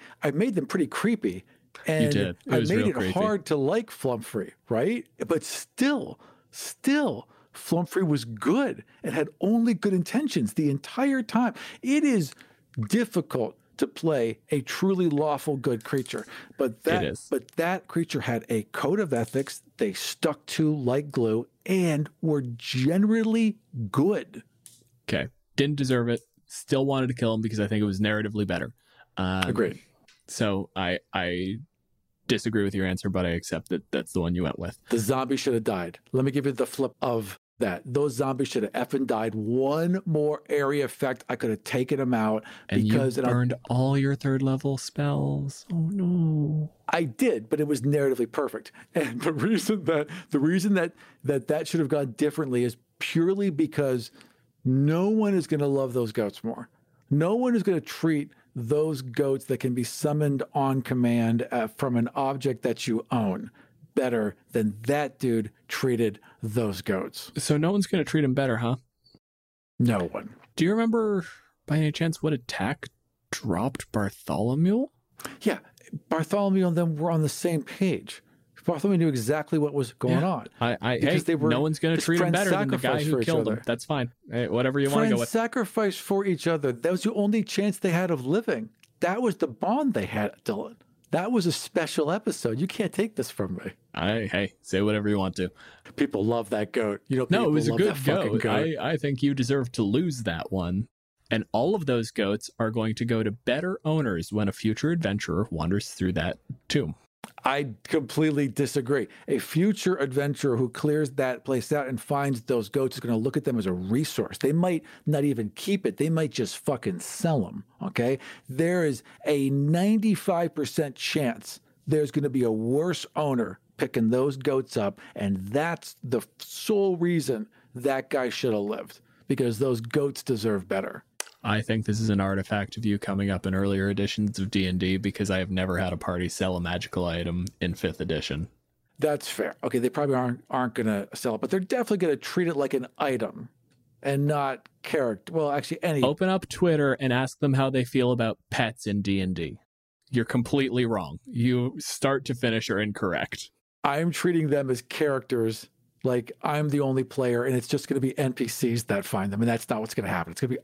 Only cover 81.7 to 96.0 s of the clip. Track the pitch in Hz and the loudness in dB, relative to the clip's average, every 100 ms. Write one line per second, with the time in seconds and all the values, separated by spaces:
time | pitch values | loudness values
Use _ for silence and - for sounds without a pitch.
81.7 | 156 160 160 - 170 175 175 196 185 208 | 2 2 2 2 2 4 2 2 2 2
82.7 | - - 151 151 135 113 120 110 107 - | 0 0 0 2 2 2 2 0 -2 -2
83.7 | 120 - 147 123 - - 120 120 117 131 | -4 -2 -2 -2 -6 -6 -2 0 2 2
84.7 | 139 139 143 147 202 117 226 233 254 202 | 2 2 4 4 2 0 0 0 -2 -2
85.7 | - 208 180 - 196 202 170 165 160 139 | 0 0 -2 -2 0 0 0 0 0 0
86.7 | 120 160 180 214 208 208 220 - - 208 | 0 0 0 0 0 2 2 0 0 0
87.7 | 196 190 170 185 147 127 190 226 127 110 | 0 0 2 2 0 2 0 0 -4 -6
88.7 | _ _ _ 170 208 240 - 151 113 170 | _ _ _ 0 2 0 0 -2 0 0
89.7 | 254 285 117 98 107 104 - - - - | 2 2 0 -2 -2 -2 -4 -6 -4 -8
90.7 | 233 _ _ _ 165 196 247 170 - - | -14 _ _ _ -2 2 2 2 -2 -2
91.7 | 180 156 - 151 196 214 - 120 117 185 | -2 0 0 0 0 -2 -2 -2 -2 -4
92.7 | - 196 - 220 - 120 - 95 87 95 | -2 -2 0 -2 -2 -6 -6 -6 -6 -8
93.7 | - _ - 87 113 104 90 98 - - | -14 _ -4 0 0 -2 -2 -2 -8 -2
94.7 | 92 104 107 104 104 92 92 90 - - | 0 2 2 2 0 0 -2 -4 -6 -20
95.7 | - - - | -20 -18 -2